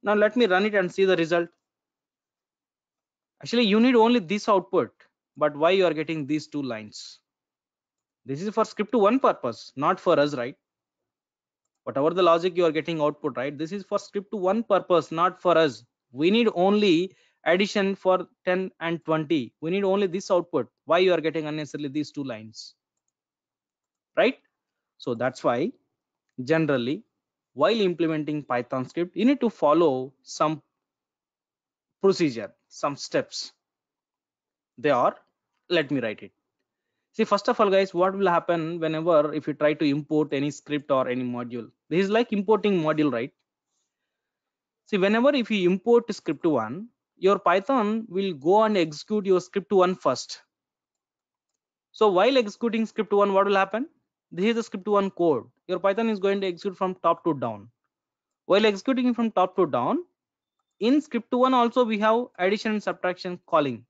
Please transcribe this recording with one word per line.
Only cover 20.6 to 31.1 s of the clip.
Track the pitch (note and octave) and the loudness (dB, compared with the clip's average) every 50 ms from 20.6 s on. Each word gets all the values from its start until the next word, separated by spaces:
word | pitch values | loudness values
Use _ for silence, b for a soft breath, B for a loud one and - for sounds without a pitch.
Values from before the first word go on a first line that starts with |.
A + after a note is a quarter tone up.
| A#2 - _ _ _ | -4 -4 _ _ _
Why | - D#3 F3 | 0 2 2
you | F#3 F#3 F3+ | 4 4 2
are | D#3+ | 2
getting | D3+ D#3+ D3 E3 D3+ | 0 -2 -4 -4 -6
unnecessarily | D3+ D3+ D#3 D3+ C3+ - D3 D3 C#3+ | -6 -6 -8 -10 -10 -10 -10 -10 -8
these | C3 D3+ D3 - | -6 -8 -8 -8
two | _ D3 C#3 | _ -10 -10
lines, | C3+ A#2 G#2+ A2 A2 G#2+ - - - _ _ _ _ _ _ _ _ _ _ _ _ _ _ _ _ _ _ _ _ _ _ _ _ _ _ _ _ _ | -10 -10 -12 -14 -18 -18 -20 -20 -20 _ _ _ _ _ _ _ _ _ _ _ _ _ _ _ _ _ _ _ _ _ _ _ _ _ _ _ _ _
right? | - E3+ B3 C4 _ _ _ _ _ _ _ _ _ _ _ _ _ | 0 0 0 0 _ _ _ _ _ _ _ _ _ _ _ _ _
So | - C#3+ A#2+ | -8 -8 -6
that's | A2+ A#2+ B2+ B2 - - | -4 -4 -6 -6 -2 -2
why | C#3+ A#2+ A#2+ D3+ A#3 - _ _ _ _ _ _ _ _ _ _ _ _ - B2+ | -2 0 0 -2 -4 -6 _ _ _ _ _ _ _ _ _ _ _ _ -14 -4
generally | B2 D#3+ E3 D#3+ D3 C#3+ B2+ A#2 B2 D#3 G3+ - _ _ _ _ _ _ _ _ _ _ | -2 0 0 2 0 0 -2 -2 -4 -6 -8 -10 _ _ _ _ _ _ _ _ _ _
while | B2 C#3+ F3+ A3+ A#3 | 0 0 0 2 2
implementing | G3+ F3+ F3 D#3 E3+ D#3+ D#3+ D3+ D3+ C#3+ D3+ D3 B2+ | 0 -2 0 0 -2 -2 -2 -2 -4 -4 -6 -8 -6
Python | _ B2 B2 B2 _ - C3 B2+ | _ -4 -4 -4 _ -6 -6 -6
script, | B2+ - E3 F3 F3+ _ | -6 -6 -6 -6 -6 _
you | E3+ G#3+ | 0 2
need | B3+ C#4+ C4+ | 2 2 2
to | - A3+ | 0 -4
follow | - - - C#3+ D3 E3 F3 D#3 C3 C3 C3 C#3 _ _ | -2 0 2 4 4 4 4 2 2 0 -6 -10 _ _
some | _ - - - D#3+ D3+ D#3 D3 _ _ _ _ _ _ _ _ _ _ | _ -18 -4 -2 -2 -2 -2 -4 _ _ _ _ _ _ _ _ _ _